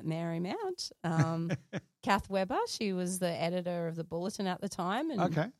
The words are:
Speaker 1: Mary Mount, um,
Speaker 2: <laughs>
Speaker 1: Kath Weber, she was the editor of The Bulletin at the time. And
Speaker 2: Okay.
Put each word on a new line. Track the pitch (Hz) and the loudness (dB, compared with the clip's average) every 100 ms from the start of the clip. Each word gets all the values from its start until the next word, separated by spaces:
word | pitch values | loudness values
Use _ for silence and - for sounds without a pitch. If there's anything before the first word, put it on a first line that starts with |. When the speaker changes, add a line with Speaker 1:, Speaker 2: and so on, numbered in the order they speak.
Speaker 1:
Mary | 160 160 170 165 | -2 0 0 0
Mount, | 180 403 381 359 - - | -2 -2 -2 -4 -8 -4
um, | 165 160 160 165 165 175 - 196 | 2 4 4 2 0 -2 -4 -8
Speaker 2:
<laughs> | - _ | -8 _
Speaker 1:
Kath | - 196 190 | 2 2 2
Weber, | 196 190 330 480 | 0 2 0 -2
she | - 208 | -2 0
was | 185 180 185 | 0 0 0
the | 180 | 0
editor | 143 165 180 175 175 165 | 0 0 0 -2 -2 -2
of | 165 | -4
The | |
Bulletin | 165 165 190 - 190 | -4 -4 -4 -2 -2
at | 175 | -2
the | 196 | -4
time. | - 180 226 320 | -2 0 0 0
And | 226 | 2
Speaker 2:
Okay. | 180 156 208 | 2 2 0